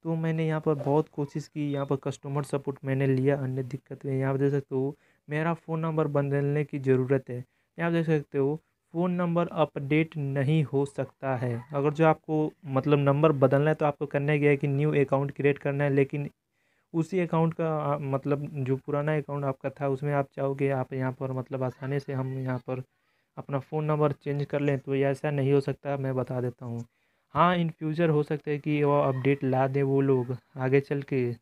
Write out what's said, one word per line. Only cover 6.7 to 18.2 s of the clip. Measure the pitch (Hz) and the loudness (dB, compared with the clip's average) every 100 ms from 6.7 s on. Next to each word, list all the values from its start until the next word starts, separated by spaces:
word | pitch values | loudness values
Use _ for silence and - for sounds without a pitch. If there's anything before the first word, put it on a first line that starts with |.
| 147 | -4
ज़रूरत | 135 131 127 135 131 | 2 2 4 0 0
है। | 123 127 _ _ - | -12 -12 _ _ -4
यहाँ | 170 | 0
देख | 165 160 | 0 2
सकते | 156 139 143 | 0 0 0
हो | 135 156 _ _ _ | 0 -2 _ _ _
फ़ोन | 165 180 | -2 0
नंबर | 180 175 170 175 | 0 0 0 0
अपडेट | 170 151 151 139 151 160 156 | 0 0 -2 0 0 0 -4
नहीं | 139 139 135 160 | -4 0 2 2
हो | 135 139 139 | 2 0 -2
सकता | - 135 _ 135 127 | -4 -8 _ -4 -2
है। | 123 117 117 | -2 -4 -4
अगर | 143 143 | -2 -2
जो | 147 160 | 4 4
आपको | 156 - 156 156 _ 147 | 4 -2 -2 -2 _ -4
मतलब | 131 139 147 | -2 2 4
नंबर | 139 139 160 | 4 4 4
बदलना | 143 135 139 151 | 6 4 4 2
है | |
तो | 156 151 | 2 -2
आपको | 143 143 | -2 -4
करना | 147 143 151 | -2 0 2
क्या | 147 | 4
है | 143 | 4
कि | 147 | 2
न्यू | 139 151 147 | 0 2 2
अकाउंट | 135 135 139 | 2 2 -2
क्रिएट | - 139 143 | 0 0 0
करना | 147 139 | -4 0
है, | 143 | 2
लेकिन | 139 135 147 143 _ _ _ _ _ _ | 2 2 -2 -8 _ _ _ _ _ _
उसी | 165 160 190 | -4 -2 -2
अकाउंट | 170 165 165 | 0 2 2
का, | 160 165 | 0 -2
आ, | 156 147 147 | -2 -2 -2
मतलब | 139 135 | -2 -2